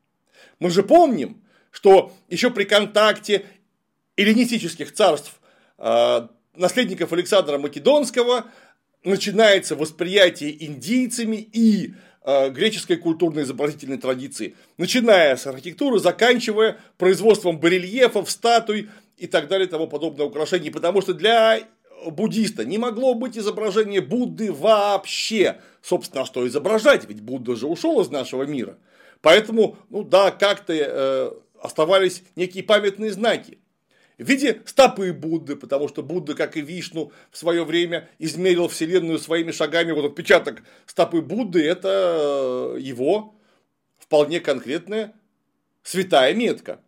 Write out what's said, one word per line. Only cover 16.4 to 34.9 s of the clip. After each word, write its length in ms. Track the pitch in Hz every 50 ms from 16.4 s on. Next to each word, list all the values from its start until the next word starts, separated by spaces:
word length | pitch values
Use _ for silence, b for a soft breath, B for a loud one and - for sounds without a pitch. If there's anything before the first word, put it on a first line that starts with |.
| - 226 202 214 220 214 - B B B B
производством 640 | - 180 185 190 170 196 220 202 - 160 175 165 147
барельефов, 720 | 156 170 185 180 175 185 214 269 247 233 247 208 165 -
статуй 580 | - - - 233 233 226 226 214 208 208 202 B B B B B B
и 100 | - 175
так 220 | 160 - 170 151 147
далее, 180 | 190 190 190 180
тому 200 | 165 156 165 -
подобное 380 | 147 143 160 160 143 139 147
украшений, 440 | 139 - 151 156 - 185 175 151 147
потому 320 | - - - 170 196 196
что 100 | - 185
для 560 | 175 151 170 214 233 226 220 220 220 220 220 _ _ _ _ _ - - 170
буддиста 580 | 170 151 156 220 220 - 226 214 185 - - 110
не 140 | 127 180 220
могло 360 | 240 247 214 220 262 262 247
быть 220 | 233 262 220 190
изображения 640 | 226 196 208 214 214 220 214 180 220 214 202 202 190
Будды 520 | 147 131 196 247 247 180 165 160 220 202
вообще. 1080 | 165 135 156 214 220 208 202 202 202 190 - - - - - - 220 214 170 123 - b b b b b
Собственно, 400 | b - 180 - - - - 135
а 40 | 127
что 200 | - - 127 123
изображать, 600 | 123 110 143 - 190 220 220 214 196 170 123 110 101
ведь 120 | 104 107
Будда 360 | 104 113 131 131 117 123 120
же 100 | 107 120
ушел 340 | 151 170 - - 330 320 233
из 100 | 175 123
нашего 340 | 147 135 123 - 135 127 139
мира. 340 | 143 151 131 104 98 - _ b b b b b b b b
Поэтому, 560 | - 151 170 214 214 220 220 226 208 - B B B B
ну 120 | - 202
да, 280 | 196 135 180 190 196 180
как-то, 420 | - - 202 202 196 196 - -
э, 580 | 165 156 143 135 123 135 135 135 135 131 127 117 - - _ _ _ -
оставались 640 | - - - - 156 165 190 190 190 185 180 - _ _ -
некие 260 | 160 180 180 180 190
памятные 500 | - - 214 208 208 202 196 202 220 220
знаки 460 | 190 185 226 226 175 131 - - - _ _ _ _ _ _ _ _ _ _ _ _ -
в 100 | 117 -
виде 340 | 277 262 285 262 - - -
стопы 480 | - - - 262 -